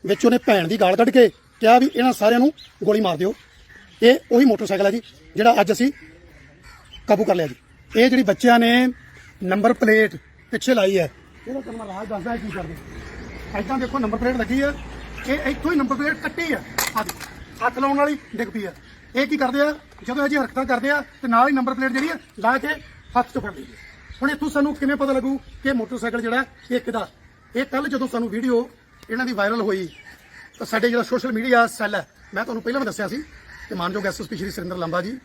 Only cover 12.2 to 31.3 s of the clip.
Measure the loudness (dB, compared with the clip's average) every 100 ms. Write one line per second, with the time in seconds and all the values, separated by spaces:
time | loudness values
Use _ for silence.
12.2 | -6 -6 -8 -10 -10 -12 -14 -16 -16 -16
13.2 | -16 -16 -10 -8 -4 -4 -4 -2 -4 -2
14.2 | -2 -2 -2 0 0 -4 -12 -16 -16 -14
15.2 | -4 -4 -2 -4 0 0 0 -2 -2 -4
16.2 | -6 -6 -4 -4 -6 -6 -4 -4 -6 -10
17.2 | -16 -18 -20 -4 -4 0 0 2 0 0
18.2 | -8 -8 -6 -6 -8 -12 -20 -20 -8 -4
19.2 | -2 0 0 2 0 -2 -12 -18 -8 -2
20.2 | 0 0 -2 -4 -2 -2 0 -2 -2 -10
21.2 | 0 4 4 2 0 -2 -2 -2 -4 -6
22.2 | -12 -4 0 0 -2 -8 -10 -20 -4 -2
23.2 | -2 -6 -8 -14 -18 -20 -20 -20 -20 -6
24.2 | -4 -2 -2 0 0 0 -2 -2 0 -2
25.2 | -2 -6 -8 -6 -2 -2 -4 -6 -6 -4
26.2 | -2 -2 -4 -10 -6 -4 -2 -6 -6 _
27.2 | -20 _ _ -6 -4 -4 -4 -4 -4 -4
28.2 | -4 -4 0 0 -2 -12 _ _ -10 -6
29.2 | -4 -2 -2 0 -2 -4 -6 -12 -20 -20
30.2 | -20 -20 -20 _ -6 0 0 0 -2 -4
31.2 | -2